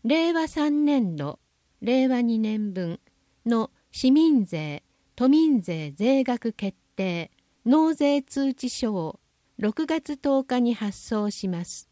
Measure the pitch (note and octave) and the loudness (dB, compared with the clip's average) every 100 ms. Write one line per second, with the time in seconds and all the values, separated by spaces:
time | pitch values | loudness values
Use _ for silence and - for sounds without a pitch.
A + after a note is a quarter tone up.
0 | A3+ D#4 E4 E4 D#4+ D#4+ D4+ D4 D4 C#4+ | 2 2 2 0 -2 -2 0 2 2 2
1 | G3+ D#3 C#3+ - _ _ _ _ G#3 C4 | 0 -2 -8 -10 _ _ _ _ -2 2
2 | C4 B3 A#3 A3+ A3 G#3+ G#3 F#3 F3 E3+ | 2 2 0 0 -2 -2 -4 -4 -6 -8
3 | _ _ _ _ A3+ A#3 A3 _ _ - | _ _ _ _ -2 0 -2 _ _ -2
4 | B3+ C#4+ D#4+ C#4 G3 D#3+ D#3 D3 _ _ | 4 6 6 4 2 -4 -6 -10 _ _
5 | _ - C4 D4+ D#4+ B3+ F3+ D#3+ D3+ C#3+ | _ -2 4 4 4 2 0 -6 -8 -2
6 | A3+ C4+ C4 A#3+ A#3 - G3 - _ - | 2 2 0 -2 -4 -6 -8 -8 _ -6
7 | F#3+ E3+ D#3+ _ _ _ A#3 D4+ D#4+ D4+ | -4 -4 -8 _ _ _ 2 4 4 2
8 | C#4+ C#4+ C4+ C#4 C4+ B3+ B3 - A3+ G3 | 2 2 -2 -4 -2 -2 -8 -4 -4 -2
9 | D#3+ - _ _ _ - G#3 G#3+ D#4 D#4+ | -6 -10 _ _ _ -4 -4 -2 -2 -4
10 | - C#4+ C#4+ C4+ C4+ B3 A#3+ A3+ G#3 - | -4 -4 0 0 0 0 0 0 -6 -8
11 | - G#3+ G#3 - F#3+ E3+ F3 - - | -6 -4 -2 -4 -6 -6 -8 -12 -18